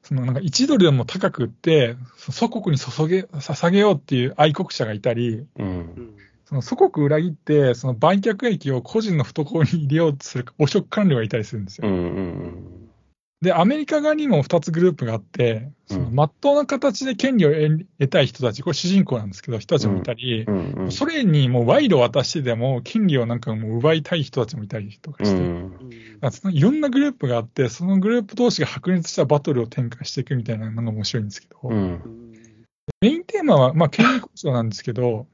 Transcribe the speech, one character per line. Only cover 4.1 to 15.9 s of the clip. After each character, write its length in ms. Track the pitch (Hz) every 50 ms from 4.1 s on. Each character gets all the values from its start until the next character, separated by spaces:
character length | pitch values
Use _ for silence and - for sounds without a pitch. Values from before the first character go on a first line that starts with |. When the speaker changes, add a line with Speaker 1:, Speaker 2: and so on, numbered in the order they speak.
| 139
Speaker 1:
い 100 | 123 123
う 80 | 131 -
愛 160 | - 151 160
国 200 | 151 - 190 -
者 120 | - - -
が 80 | -
い 80 | 123 104
た 120 | - 131
り、 340 | 117 117 123 120 110 110 143 143 _ -
Speaker 2:
う 60 | 110
ん。 520 | 95 90 87 85 82 87 - - - - - - _ _ _ _
Speaker 1:
そ 120 | _ 147
の 60 | 135
祖 140 | 123 - 254
国 300 | - 392 359 - 160 147
裏 140 | 143 151 151
切 80 | 170 180
っ 40 |
て、 420 | 156 - _ - 151 147 139 127 120
そ 120 | 117 139
の 80 | 131 123
売 240 | 107 147 165 190 202
却 300 | 196 233 214 202 262 240
益 240 | 202 151 - 139
を 100 | 131 123
個 180 | 123 - - 226
人 160 | 220 214 175
の 60 | 151
懐 400 | 127 - - - 147 - - 165
に 80 | 151 -
入 180 | - 165 151 135
れ 80 | 147 160
よ 100 | 170 156
う 80 | 143
と 100 | 139 -
す 100 | - - 127
る 80 | 123 - _ -
汚 80 | 156
職 220 | 135 - 202 190 -
官 200 | - 214 208 185
僚 80 | 143
が 60 | 120
い 60 | 110 104
た 100 | - 113
り 60 | 107
す 100 | - -
る 80 | 110
ん 40 | 98
で 40 | 92
す 80 | 101 -
よ。 100 | 117 104
Speaker 2:
う 20 |
ん 40 | 95
う 40 | 90
ん 60 | 87
う 40 | 87
ん。 760 | 87 95 95 87 85 92 90 87 87 90 92 92 90 90 92 - _ _ _ _ _ _ _ _ _ _
Speaker 1:
で、 120 | 160 185
ア 120 | 170 160 175
メ 120 | 214 285
リ 100 | 311 294
カ 140 | - 311 302
側 140 | 294 302 302
に 140 | 302 302 277
も 140 | 202 147
二 180 | 135 - 175 165
つ 100 | 147 -
グ 100 | 160 165
ル 120 | 180 185
ー 20 | 160
プ 100 | - 127
が 100 | 113 113
あ 20 |
っ 40 | 113
て、 520 | - _ - - 123 117 113 110 120 139 147 _ _ _